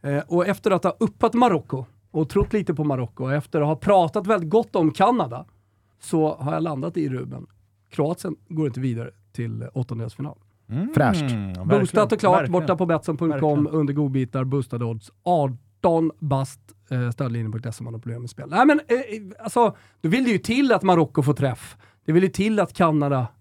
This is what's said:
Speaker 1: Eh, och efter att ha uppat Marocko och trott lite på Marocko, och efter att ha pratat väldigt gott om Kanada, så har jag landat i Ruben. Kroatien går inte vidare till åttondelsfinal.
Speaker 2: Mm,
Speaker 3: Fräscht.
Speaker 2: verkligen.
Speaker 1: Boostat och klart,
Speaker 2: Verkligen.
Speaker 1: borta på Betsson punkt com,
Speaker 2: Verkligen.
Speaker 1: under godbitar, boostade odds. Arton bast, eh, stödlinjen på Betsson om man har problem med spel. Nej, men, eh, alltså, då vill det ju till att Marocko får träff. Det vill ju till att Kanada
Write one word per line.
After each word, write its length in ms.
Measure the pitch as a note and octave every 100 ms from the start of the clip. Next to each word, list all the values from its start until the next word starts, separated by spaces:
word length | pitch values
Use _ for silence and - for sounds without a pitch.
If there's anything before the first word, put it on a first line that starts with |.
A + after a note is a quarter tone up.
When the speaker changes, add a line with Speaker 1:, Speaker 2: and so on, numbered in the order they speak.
Speaker 1:
Eh, 160 | C#3+ C#3+ -
och 180 | E3+ F3+
efter 240 | G3 A3
att 140 | F#3
ha 120 | F#3 -
uppat 340 | A3 - A#3
Marocko 500 | A3+ B3 F3 - C3 B2 _ _
och 180 | D#3+ D3+
trott 240 | G3 G3+
lite 220 | G#3+ F3+
på 100 | D3+
Marocko, 400 | D3 C3 B2 -
och 80 | C3
efter 280 | D3 - E3
att 60 | D3
ha 100 | D#3
pratat 500 | - G3 E3 G#3+ G3
väldigt 240 | G#3+ E3
gott 260 | G#3 A3+ G3
om 140 | D#3
Kanada, 540 | - G3 B3 C#3+ A#2+ - _ _ _ _ _
så 320 | - E3 D#3
har 180 | - C3+
jag 80 | D#3+
landat 340 | E3 C#3+ D3 E3+
i 120 | D3+
Ruben. 380 | B2+ B2+ C3 - _ _ _ _
Kroatien 440 | - D3 F3+ - D#3+ _
går 180 | D#3+ D3+
inte 140 | B2
vidare 300 | C3 A#2 A#2 _ _
till 320 | - A#2 A2 A#2+
åttondelsfinal. 640 | - B2 A#2 A#2 - C#3+ - _ _ _
Speaker 2:
Mm, 180 | A#2 G#3+
Speaker 3:
Fräscht. 280 | D#4 C3+ E3+
Speaker 2:
verkligen. 460 | C#3+ A#2 G2 F2+ -
Speaker 1:
Boostat 440 | G#3 F#3+ G#3 G#3
och 80 | A3
klart, 200 | G3+ F#3
Speaker 2:
Verkligen. 120 | D3 F3+
Speaker 1:
borta 160 | E3 E3+
på 100 | F3+
Betsson 300 | E3 - D3+
punkt 240 | E3 C#3+
com, 100 | D3+ D3
Speaker 2:
Verkligen. 220 | D3 D#3
Speaker 1:
under 140 | D3
godbitar, 500 | C#3+ D3 C3+ B2+ C3+
boostade 400 | C3 C#3 A#2+ A#2+
odds. 260 | A#2 A2+ - _
Arton 840 | - F3+ C#3+ B2 _ _ F#3 E3 E3 -
bast, 420 | D3+ C3+ C3+ - _ _ _
eh, 200 | B2+ B2
stödlinjen 420 | A#2 C3 A#2 A2
på 60 | A2+
Betsson 280 | A#2+ A2+ A#2+
om 60 |
man 20 |
har 60 | A2+
problem 180 | A#2 A#2
med 100 | B2
spel. 180 | - -
Nej, 160 | F3 C4+
men, 140 | D4+ -
eh, 560 | A#3+ B3 G#3+ G3 G3+
alltså, 320 | A3 - A3+ B2+ _ _
då 80 | D#3+
vill 160 | A3+
det 60 | B3+
ju 80 | G3+
till 340 | - A#3+ C#4
att 100 | G#3+
Marocko 400 | F#3+ F3 D#3 -
får 120 | C3+
träff. 420 | C#3 C#3 A2+ - - _ _ -
Det 60 |
vill 100 | D#3+
ju 60 | F#3+
till 320 | - G#3 G#3+
att 120 | F3
Kanada 540 | - E3+ D#3 C#3+ C#3 A#2 _